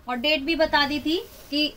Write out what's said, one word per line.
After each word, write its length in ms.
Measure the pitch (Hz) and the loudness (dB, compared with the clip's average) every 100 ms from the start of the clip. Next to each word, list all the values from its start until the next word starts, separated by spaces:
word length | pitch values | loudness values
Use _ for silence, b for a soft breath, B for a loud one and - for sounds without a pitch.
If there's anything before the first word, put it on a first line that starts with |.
| - | -8
और 60 | 247 | -2
date 260 | 294 302 | 0 0
भी 140 | 269 320 | 0 0
बता 300 | 311 294 269 | 2 2 2
दी 120 | 294 | -2
थी 180 | 302 359 480 - - | -2 -2 -4 -16 -6
कि 240 | 285 294 | -2 -2